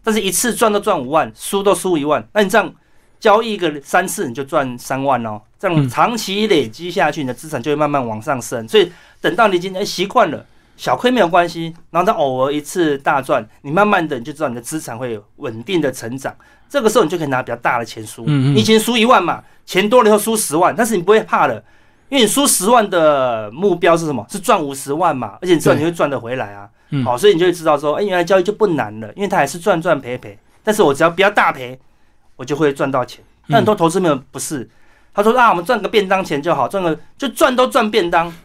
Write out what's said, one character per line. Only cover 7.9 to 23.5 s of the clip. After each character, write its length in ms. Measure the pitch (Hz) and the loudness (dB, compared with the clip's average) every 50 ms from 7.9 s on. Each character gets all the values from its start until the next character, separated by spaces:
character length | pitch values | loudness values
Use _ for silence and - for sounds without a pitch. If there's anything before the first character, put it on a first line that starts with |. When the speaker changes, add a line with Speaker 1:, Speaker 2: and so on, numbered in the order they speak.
| 147 143 123 | 0 -2 -2
Speaker 1:
往 160 | 117 107 107 | -4 -8 -8
上 200 | 107 151 143 123 | -6 -6 -6 -6
升。 260 | 113 - 135 117 113 113 | -6 -8 -8 -8 -8 2
所 100 | - 214 | 2 2
以 120 | 185 180 - - - _ _ _ | 2 2 -2 -18 -20 _ _ _
等 140 | - 170 160 | -4 -2 2
到 100 | 208 233 | 2 2
你 100 | 208 190 | 2 2
已 20 | 175 | 0
经， 180 | 170 190 185 | -2 -4 -6
哎， 80 | 185 202 | -6 -6
习 220 | - - - 185 | -6 -4 -4 -6
惯 220 | 202 - 247 214 165 | 0 2 2 2 2
了， 140 | 131 107 - _ _ _ _ _ _ | -2 -8 -12 _ _ _ _ _ _
小 200 | _ - 147 127 | _ -2 -2 -2
亏 120 | - - 247 | 0 0 0
没 100 | 254 240 | 2 4
有 80 | 185 165 | 2 4
关 200 | 175 180 175 175 | 4 2 2 2
系， 240 | 170 170 165 165 165 - - _ | -2 -6 -8 -8 -10 -14 -20 _
然 120 | - 165 | -2 0
后 40 | 180 | 0
再 60 | 190 | 0
偶 320 | - - 151 135 131 127 127 | 0 0 0 -2 0 0 0
尔 80 | 143 | 0
一 80 | 147 151 | -2 -4
次 380 | 147 - - 190 170 156 143 139 | -6 -6 -2 0 0 0 0 0
大 240 | 139 175 156 139 | 0 0 0 0
赚， 240 | 131 - 151 127 107 - _ _ | 0 0 -2 -2 -2 -6 _ _
你 80 | - 139 | -10 -2
慢 160 | 151 196 208 | 0 2 2
慢 200 | 208 202 185 165 | 2 2 0 0
的 120 | 156 147 123 | -2 -6 -6
你 60 | 117 | -8
就 80 | 151 | -10
知 100 | 143 143 | -8 -6
道 60 | 156 135 | -6 -6
你 60 | 117 | -6
的 60 | 123 | -8
资 200 | 120 - 156 160 | -10 -8 -10 -8
产 160 | 156 - 117 | -8 -10 -10
会 160 | 113 131 123 | -8 -8 -8
有 120 | 113 104 - _ _ | -8 -10 -12 _ _
稳 260 | - 143 160 113 113 | -12 -10 -10 -10 -10
定 180 | 117 - 190 170 | -8 -2 -2 0
的 100 | 147 135 | 0 -2
成 280 | 127 - - 113 123 135 | -4 -6 -10 -10 -10 -8
长， 160 | - - - - _ _ _ _ _ _ | -10 -10 -12 -12 _ _ _ _ _ _
这 120 | - 285 | -4 0
个 60 | 226 214 | 0 2
时 100 | 208 247 | 2 2
候 60 | 190 | 2
你 60 | 147 | 2
就 60 | 180 | 0
可 60 | 175 | -4
以 40 | 165 139 | -2 -2
拿 120 | 135 127 | -2 -4
比 60 | 123 - | -4 -6
较 80 | 117 | -8
大 220 | 120 - 165 131 120 | -4 -2 -2 -2 -2
的 60 | 117 | -4
钱 200 | 113 - 113 110 | -6 -12 -14 -14
输。 200 | 107 - - 117 | -14 -14 -8 -4
Speaker 2:
嗯， 260 | - 151 139 127 139 | -2 0 2 2 2
嗯。 20 | 143 | 2
Speaker 1:
你 60 | 170 | 2
以 20 | |
前 160 | 214 208 220 220 | 4 4 4 4
输 180 | 214 233 247 | 2 2 0
一 80 | 233 214 | 2 4
万 180 | 240 254 208 | 4 4 4
嘛， 200 | 180 160 131 110 - - _ _ _ | 2 0 -4 -6 -10 -20 _ _ _
钱 220 | - - 180 196 208 | -4 -2 -2 0 4
多 140 | 247 254 233 | 4 4 6
了 40 | 208 | 6
以 40 | |
后 60 | 214 208 | 4 4
输 180 | 208 226 226 | 2 0 -2
十 200 | 214 - - 139 | -2 -2 -2 0
万， 180 | 160 180 165 - | 2 2 2 2
但 100 | 185 240 | 0 -2
是 100 | 214 226 | 0 0
你 60 | 180 | -2
不 100 | 165 185 | 2 4
会 80 | 214 220 | 4 2
怕 240 | 214 - - 202 160 | 4 0 0 2 2
了， 80 | 139 117 104 _ _ _ _ _ _ _ _ _ _ | 0 0 -4 _ _ _ _ _ _ _ _ _ _
因 100 | 269 277 | 2 2
为 40 | |
你 40 | 226 | 2
输 180 | 202 - 269 285 | 2 2 0 0
十 240 | 254 - - 180 208 | 0 0 0 2 4
万 220 | 247 240 214 196 | 4 4 4 2
的 580 | 185 175 160 151 147 139 131 123 117 110 107 104 | 2 4 4 4 4 4 2 0 -2 -4 -6 -8